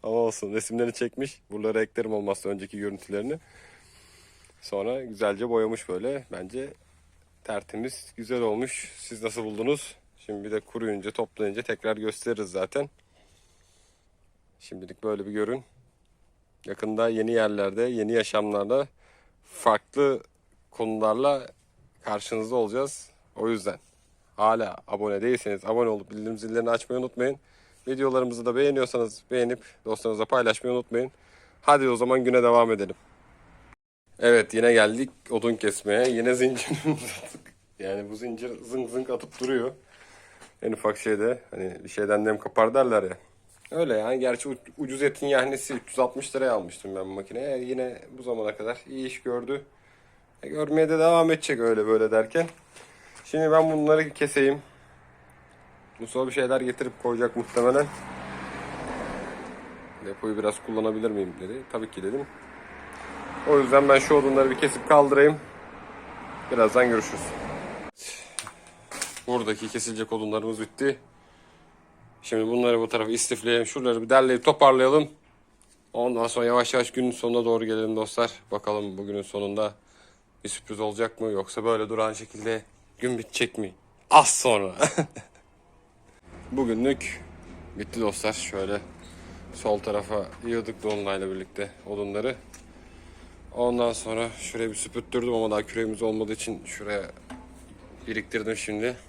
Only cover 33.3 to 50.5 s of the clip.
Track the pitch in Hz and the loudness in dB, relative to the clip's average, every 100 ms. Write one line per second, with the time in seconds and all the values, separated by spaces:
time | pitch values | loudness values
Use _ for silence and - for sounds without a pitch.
33.3 | _ - - - - _ _ _ - 120 | _ -20 -20 -20 -20 _ _ _ 2 6
34.3 | 117 107 110 120 117 107 117 131 - - | 6 6 4 6 8 6 2 -6 -8 -4
35.3 | 117 117 110 107 - 104 104 127 117 117 | 0 0 0 -2 -2 0 4 4 2 2
36.3 | 127 127 123 - 151 156 151 - - - | 4 2 2 -4 -2 0 -2 -6 -14 -16
37.3 | - - _ _ _ 95 98 101 107 120 | -18 -20 _ _ _ -6 -6 -8 -10 -8
38.3 | 113 120 110 120 131 120 123 131 120 - | -8 -8 -10 -8 -6 -4 -4 -4 -6 -6
39.3 | - 127 131 120 - _ - - - - | -6 -2 0 -2 -6 _ -20 -20 -20 -20
40.3 | - - _ 117 107 107 104 110 104 110 | -20 -20 _ -6 -2 -2 -2 0 2 2
41.3 | 120 - 98 92 - 95 - 104 104 107 | -2 -8 -8 -8 -8 -10 -4 2 4 4
42.3 | 107 - - 110 131 127 110 95 92 - | 0 0 2 4 4 4 2 0 -8 -16
43.3 | _ _ - - 156 165 110 110 131 127 | _ _ -20 -8 -2 0 0 0 0 0
44.3 | 120 143 127 - - 135 135 143 139 143 | -2 -6 -10 -12 -10 -8 0 0 0 2
45.3 | 135 135 135 - 127 - - 127 131 131 | 2 2 -2 -6 -8 -6 0 0 0 -6
46.3 | 139 131 110 87 - 98 95 95 98 98 | -2 0 0 -2 -12 -10 -8 -8 -10 -8
47.3 | 110 143 131 127 127 127 117 - 127 127 | -8 -4 -6 -4 -4 -4 -8 -16 -12 -6
48.3 | 117 107 107 110 120 - 131 131 127 131 | -4 -4 -4 -6 -8 -10 -10 -8 -8 -6
49.3 | 123 117 139 143 _ _ _ _ _ _ | -6 -4 -8 -8 _ _ _ _ _ _
50.3 | _ 147 | _ -10